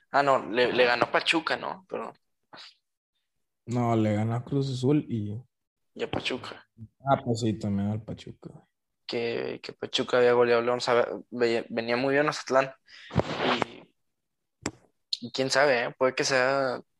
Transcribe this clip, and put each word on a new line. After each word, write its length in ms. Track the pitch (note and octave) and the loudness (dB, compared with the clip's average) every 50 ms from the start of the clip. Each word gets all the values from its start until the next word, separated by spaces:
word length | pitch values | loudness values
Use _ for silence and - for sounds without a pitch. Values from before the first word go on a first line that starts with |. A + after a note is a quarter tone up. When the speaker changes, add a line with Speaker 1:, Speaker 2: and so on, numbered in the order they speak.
| _ _ | _ _
Speaker 1:
Ah, 100 | - C3+ | 0 2
no, 220 | C#3+ C#3 C3+ A#2+ - E2 | 4 4 2 2 0 -2
le, 220 | G2+ B2 B2 A2+ | 0 2 2 2
le 120 | - A#2+ B2+ | 4 4 4
ganó 200 | A#2+ A#2+ A#2 A#2 | 4 4 2 0
a 80 | - | 0
Pachuca, 440 | - E3 - - - E3 D#3 - C3 | 0 0 0 0 -2 -2 -2 -2 -4
¿no? 300 | A#2 - - - F#3+ - _ | -4 -4 -8 -10 -12 -12 _
Pero 240 | - - - - - _ _ _ _ _ _ _ - - - - - _ _ _ _ _ _ _ _ _ _ _ _ _ _ _ _ _ _ | -10 -10 -8 -10 -14 _ _ _ _ _ _ _ -20 -20 -20 -20 -20 _ _ _ _ _ _ _ _ _ _ _ _ _ _ _ _ _ _
Speaker 2:
No, 280 | - A#2 B2 A#2+ A#2 A#2 | -4 -2 0 2 2 2
le 180 | A2 A2 G#2+ G#2 | 2 2 2 2
ganó 200 | G#2 A2 A2+ A#2 | 0 0 -2 -2
a 100 | A#2+ B2+ | -4 -4
Cruz 260 | - C#3 C#3 C3+ C#3 | -4 -2 -2 -2 -2
Azul 360 | B2+ B2 B2+ B2+ D3+ D3+ D3+ - | -4 -2 0 2 2 2 0 -2
y 320 | A#2+ A2 G#2 G#2 G#2+ A#2+ - _ _ _ _ _ _ _ _ _ _ | -4 -4 -4 -6 -8 -10 -12 _ _ _ _ _ _ _ _ _ _
Speaker 1:
Y 80 | - | -8
a 80 | A#2 - | -8 -6
Pachuca. 560 | - C#3 - - B2+ B2+ - - - - - _ _ - A2+ - _ _ C3 | -6 -6 -4 -6 -6 -6 -8 -12 -16 -18 -20 _ _ -20 -20 -20 _ _ -2
Speaker 2:
Ah, 160 | C#3 C3+ - - | 0 0 0 0
pues 160 | B2 A2+ - | -2 -2 -2
sí, 120 | B2 A2 G#2 - | 0 -2 -2 -2
también 300 | - G#2 G2+ G2 G2+ G#2 | -4 -4 -2 -2 -2 -2
al 140 | G#2+ G#2+ | -4 -4
Pachuca. 480 | G#2+ - - - - - - _ - - - - - _ _ _ _ _ _ _ _ | -6 -10 -12 -14 -14 -18 -20 _ -20 -20 -20 -20 -20 _ _ _ _ _ _ _ _
Speaker 1:
Que, 540 | - - A#2+ A#2 A#2 A#2 B2 C3 - - - | -8 -6 -4 -4 -4 -4 -4 -6 -6 -8 -10
que 100 | - - | -12 -16
Pachuca 460 | - - - A2+ - - B2+ - - B2+ | -12 -12 -8 -4 -4 -4 -2 2 4 4
había 140 | B2 A#2+ | 6 6
goleado 300 | B2 B2 A#2+ A#2+ A#2+ A#2 | 6 6 6 6 4 4
a 20 | A#2 | 2
León, 160 | A#2+ B2 B2 | 2 0 0
sabe, 260 | - C3 B2 A#2 A#2+ - - G2+ - _ | 0 2 4 4 2 2 -2 -8 -10 _
ve-, 360 | A2 B2 A#2+ A#2 A#2 A#2 - - | -2 0 2 2 2 0 -2 -4
venía 280 | A#2 A#2 A2+ A#2 A#2+ | -6 -6 -2 0 0
muy 180 | A#2+ C3 C#3 C#3 | 0 0 2 2
bien 120 | C#3+ D3 | 2 2
Mazatlán. 460 | D3+ C#3+ - - - B2+ C3 C3+ C#3 - - _ _ - - - - - - - - - - - - B2 A#1 G#1+ - A#2 - - _ _ _ _ _ _ _ _ _ _ _ _ _ _ _ - - - _ _ _ _ _ _ _ - - | 0 -2 -4 -4 0 2 2 2 0 -4 -14 _ _ -20 -20 -20 -2 -2 -2 0 0 -4 -2 -2 0 0 0 -2 -4 -6 -12 -20 _ _ _ _ _ _ _ _ _ _ _ _ _ _ _ -10 -10 -10 _ _ _ _ _ _ _ -12 -12
Y, 60 | A#2+ | -10
y 60 | A#2 | -8
quién 180 | - - C3 C3 | -4 -4 -2 0
sabe, 340 | B2 C3 C#3+ D3 B2+ A#2+ B2 | 2 2 4 4 4 2 0
¿eh? 100 | C#3+ C#3+ - | -4 -2 0
Puede 160 | C3 B2+ B2+ | 0 0 2
que 100 | - D3 | 0 0
sea 560 | - C#3 B2+ B2+ C3 C#3 C#3 C3+ C3 A#2+ B2+ - _ _ | 2 2 2 2 2 2 0 0 -2 -4 -6 -10 _ _